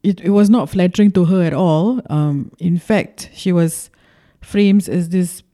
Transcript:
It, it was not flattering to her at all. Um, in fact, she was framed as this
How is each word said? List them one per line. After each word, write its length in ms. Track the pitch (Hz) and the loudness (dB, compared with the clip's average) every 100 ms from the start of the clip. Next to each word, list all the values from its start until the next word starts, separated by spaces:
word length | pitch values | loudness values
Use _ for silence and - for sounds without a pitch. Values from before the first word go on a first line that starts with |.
It, 180 | 208 185 | -2 -2
it 100 | 185 | 0
was 200 | 202 208 | 2 4
not 180 | 233 147 | 2 0
flattering 440 | 190 180 - 208 | 0 0 2 2
to 140 | 185 170 | 4 2
her 160 | 190 | 2
at 120 | 165 | 0
all. 460 | 147 180 156 202 254 - | 0 0 2 0 -2 -4
Um, 400 | 151 151 143 - _ | -2 -2 -4 -8 _
in 200 | 170 170 | -4 -4
fact, 520 | - 208 - - - | 0 -2 -2 -12 -20
she 180 | - 190 | -8 -2
was 380 | 175 165 - - _ _ _ _ _ | 0 0 -4 -16 _ _ _ _ _
framed 480 | - 202 202 202 180 | -6 0 2 2 0
as 220 | 180 170 | -4 -2
this 320 | 185 180 - _ | -2 -4 -8 _